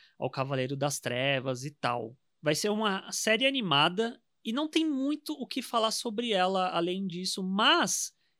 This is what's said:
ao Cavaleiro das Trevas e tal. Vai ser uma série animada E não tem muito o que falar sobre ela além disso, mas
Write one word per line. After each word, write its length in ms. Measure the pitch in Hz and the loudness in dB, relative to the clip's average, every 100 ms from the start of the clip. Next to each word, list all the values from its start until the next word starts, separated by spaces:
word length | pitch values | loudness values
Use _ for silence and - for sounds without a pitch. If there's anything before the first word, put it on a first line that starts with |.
| _ - | _ -6
ao 140 | 131 | -4
Cavaleiro 440 | - 135 135 127 139 | -2 -2 -2 -2 -2
das 240 | 143 139 | -2 -2
Trevas 640 | - 123 139 135 131 123 | -4 0 0 0 -2 -4
e 60 | 143 | -8
tal. 480 | - 123 120 117 123 _ _ | -4 -2 -2 -6 -14 _ _
Vai 140 | 151 - | 0 0
ser 140 | 208 | 0
uma 400 | 214 214 190 - | 0 0 -2 -4
série 340 | - 214 226 269 | -2 2 4 2
animada 760 | 269 190 143 165 185 226 - _ _ 220 | 2 2 4 4 2 -4 -6 _ _ -6
E 20 | |
não 160 | 240 311 | -2 0
tem 160 | 320 | 0
muito 500 | 320 269 269 302 - | 0 0 -2 -2 -6
o 120 | 294 247 | -8 -6
que 160 | 269 | -8
falar 300 | - 233 220 | -2 0 0
sobre 400 | - 240 214 240 | 0 -4 -4 0
ela 380 | 190 185 190 185 | 2 2 2 0
além 360 | 170 170 190 190 | 0 0 -2 -4
disso, 380 | 175 185 - | -4 -4 -4
mas 680 | 185 196 254 339 226 - - - _ | -2 4 4 4 2 -2 -6 -10 _